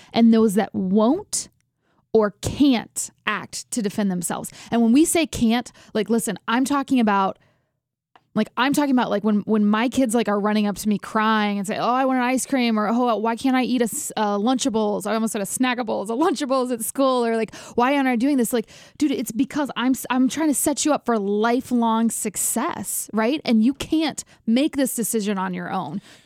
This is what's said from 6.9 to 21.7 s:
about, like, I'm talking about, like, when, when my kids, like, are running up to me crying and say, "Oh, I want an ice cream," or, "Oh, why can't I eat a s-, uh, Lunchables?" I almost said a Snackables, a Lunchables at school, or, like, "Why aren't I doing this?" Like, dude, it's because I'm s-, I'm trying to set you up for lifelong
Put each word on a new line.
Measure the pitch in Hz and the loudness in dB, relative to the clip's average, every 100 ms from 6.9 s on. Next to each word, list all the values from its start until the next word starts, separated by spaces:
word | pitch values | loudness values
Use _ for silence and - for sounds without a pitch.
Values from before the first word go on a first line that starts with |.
| 262 | 2
about, | 220 196 196 - _ _ _ _ _ _ _ _ _ | 4 2 0 -4 _ _ _ _ _ _ _ _ _
like, | - 220 - | -4 -2 0
I'm | 262 | 0
talking | 285 294 | 2 2
about, | 254 214 | 2 2
like, | 202 | 0
when, | 202 208 - | 0 0 0
when | 214 | 2
my | 208 214 240 | 2 2 0
kids, | 240 262 | 0 0
like, | 233 208 | 0 0
are | 208 | 0
running | 208 214 208 | 0 0 0
up | 180 | -2
to | 214 | -2
me | 202 | -2
crying | - 226 214 220 208 202 | -2 0 2 2 0 -2
and | 196 | -4
say, | 214 | -2
"Oh, | 190 | 0
I | 247 | 0
want | 269 262 | 2 0
an | 247 | 0
ice | 262 | -2
cream," | - 269 240 214 | 0 0 2 0
or, | 208 | 0
"Oh, | 233 247 214 | 0 0 0
why | 226 | -2
can't | 226 269 254 | -2 0 2
I | |
eat | 240 247 | 2 0
a | |
s-, | 233 - - | 0 -2 -8
uh, | - 208 202 | -4 -2 0
Lunchables?" | 214 262 277 220 214 196 202 | 0 0 0 0 -2 -2 -2
I | |
almost | 220 220 | -2 -2
said | 220 | -4
a | 196 | -6
Snackables, | - 254 240 220 214 196 | -2 -2 -2 -4 -4 -4
a | |
Lunchables | 233 339 285 285 262 254 | 0 0 0 -2 -2 -2
at | 233 | -4
school, | 226 - 269 254 | -6 0 0 2
or, | 233 | 0
like, | 226 220 - - - | -2 -4 -8 -6 0
"Why | 240 285 | 2 2
aren't | 262 | 2
I | 240 | 2
doing | 262 285 | 2 2
this?" | 233 | 0
Like, | 240 220 - - - | -2 -4 -12 -20 -2
dude, | 294 | -2
it's | 269 226 | 0 -4
because | 226 269 277 277 | -4 -2 -2 -4
I'm | - 247 | -2 0
s-, | 262 - | -2 0
I'm | 254 254 | 0 0
trying | - 311 | 2 0
to | |
set | 269 - 285 | 0 0 0
you | 311 | 0
up | 269 - | 0 0
for | 233 | -2
lifelong | 196 208 220 240 - | 0 0 2 0 0